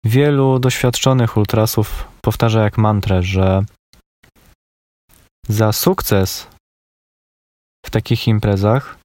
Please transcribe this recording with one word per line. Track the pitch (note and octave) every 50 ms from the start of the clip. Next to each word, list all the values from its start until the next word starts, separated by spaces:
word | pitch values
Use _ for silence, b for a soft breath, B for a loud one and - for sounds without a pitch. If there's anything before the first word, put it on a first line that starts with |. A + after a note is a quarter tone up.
| -
Wielu | A2 A2 C3 C#3+ D3 D3 C#3 C3+ C3+ C3 C3
doświadczonych | B2 C3 - - - B2 A#2+ - - C3 C3 C3 A#2+ A2 -
ultrasów | A2 G#2 - - A2+ G#2+ A2 - - G#2 - - - - - - _
powtarza | - A#2 A2 - - A#2 A2 A2+ G#2+
jak | G#2 -
mantrę, | - G#2+ G#2+ G#2+ G2+ F#2 - F#2+ F#2 F2+
że | F#2 F#2+ F#2+ F#2+ F#2+ F#2+ F#2+ G2+ - _ _ _ _ _ _ _ _ _ _ _ _ _ _ _ - _ _ _ _ _ _ _ _ _ _ _ _ _ _ _ _ _ _ -
za | - G#2+ G#2 A2 G#2+ G#2
sukces | - - F3 F#3+ - - - - G2 F#2+ F#2 - - - - _ _ _ _ _ _ _ _ _ _ _ _ _ _ _ _ _ _ _ _ _ _ _ _ _ _ _
w | -
takich | - A2 A2 - A#2 G#2+ -
imprezach | - A2 G#2 - G#2+ G2+ F#2+ G2 G#2 A2+ C3+ - - - _